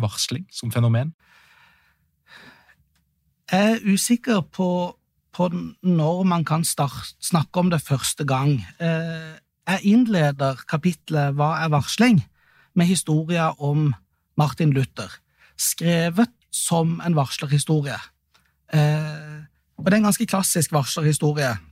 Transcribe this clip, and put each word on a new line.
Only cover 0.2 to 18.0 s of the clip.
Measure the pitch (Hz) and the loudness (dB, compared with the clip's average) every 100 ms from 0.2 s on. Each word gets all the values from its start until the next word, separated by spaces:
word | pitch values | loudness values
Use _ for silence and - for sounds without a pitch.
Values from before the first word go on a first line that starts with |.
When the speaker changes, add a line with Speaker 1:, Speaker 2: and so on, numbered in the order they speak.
| - 135 190 | -6 -6 -10
Speaker 1:
som | - 117 | -10 -4
fenomen? | 120 117 117 156 - _ _ _ _ _ _ _ _ _ _ _ - - - _ _ _ _ _ _ _ _ - | 2 2 2 -2 -8 _ _ _ _ _ _ _ _ _ _ _ -20 -20 -20 _ _ _ _ _ _ _ _ -2
Speaker 2:
Jeg | 185 214 | 2 2
er | 226 214 | 2 2
usikker | 196 - 240 254 208 - | 0 2 0 0 0 -2
på, | - 180 180 180 - _ _ _ | -4 -2 -2 -4 -10 _ _ _
på | - 180 175 165 - | -4 -2 -4 -10 -4
når | 185 165 156 180 190 | 0 2 2 2 2
man | 170 147 | 0 0
kan | 160 | -2
start, | 165 - 139 - - - | -2 -2 -4 -4 -14 -12
snakke | - 170 - 180 | -2 0 0 0
om | 180 | 0
det | 165 | 0
første | - 131 - - | 0 -2 -2 -4
gang. | 143 131 143 131 87 - | -2 0 2 0 -4 -6
Eh, | 165 165 165 165 160 160 _ _ - | -4 -2 -4 -10 -14 -20 _ _ -4
jeg | 185 202 233 | 0 4 4
innleder | 233 185 147 139 135 131 - | 4 2 2 0 -2 -4 -4
kapitlet | 156 180 - - 151 143 | -2 0 -2 -2 0 0
«Hva | 143 151 160 | 0 0 0
er | 160 | 0
varsling?» | 147 - - 247 180 - _ _ _ _ | 0 0 2 4 4 2 _ _ _ _
med | 180 170 | 0 2
historien | 180 - 156 160 175 160 - | 0 0 -2 0 -2 -2 -2
om | 143 147 151 117 _ _ _ - | -2 0 0 -2 _ _ _ -2
Martin | 147 - 156 | -2 0 0
Luther, | 135 127 - 98 - _ _ _ - | 0 -2 -6 -14 -16 _ _ _ -6
skrevet | - - 165 165 170 175 240 _ _ | -6 -2 0 0 0 0 0 _ _
som | - - 170 165 170 | -8 -2 0 0 -2
en | 170 156 | 0 0
varslerhistorie. | 127 - 143 143 - 156 143 107 | 0 -4 -2 0 2 0 -2 -8